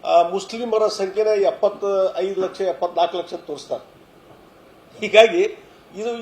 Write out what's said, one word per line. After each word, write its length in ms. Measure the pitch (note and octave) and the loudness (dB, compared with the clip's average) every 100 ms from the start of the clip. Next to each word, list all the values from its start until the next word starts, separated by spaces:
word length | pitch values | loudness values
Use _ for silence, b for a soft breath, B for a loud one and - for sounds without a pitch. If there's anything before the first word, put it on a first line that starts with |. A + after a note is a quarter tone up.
ಆ, 180 | - E3+ | 2 4
ಮುಸ್ಲಿಮರ 640 | E3+ F#3+ - A3+ A#3+ A3 G#3+ | 4 -2 -6 -8 -2 0 0
ಸಂಖ್ಯೆನೇ 560 | - F#3+ G3 G#3+ G#3 | -2 -4 -2 0 2
ಎಪ್ಪತ್ತೈದು 960 | F#3+ - G3 - G3 G3 F#3 - F#3+ F#3 | 0 2 -2 -2 -2 0 0 -2 -4 -2
ಲಕ್ಷ, 200 | F#3 - | -4 -4
ಎಪ್ಪತ್ನಾಲ್ಕು 580 | F#3 E3+ F3 E3 E3+ F3+ | -4 -2 -4 0 0 -2
ಲಕ್ಷ 160 | F3 | -8
ಅಂತ 120 | F3 - | -10 -10
ತೋರಿಸ್ತಾರೆ. 380 | C#3+ - A#2+ - - - - - - - - - - - - | -12 -8 -10 -10 -20 -20 -20 -20 -20 -20 -20 -20 -20 -20 -10
ಹೀಗಾಗಿ 420 | G#3+ G#3 A3+ F3 G#3 - - - - F#3+ | 4 6 8 6 -2 -4 -20 -20 -18 -10
ಇದು 200 | A3+ A#3 | -8 -8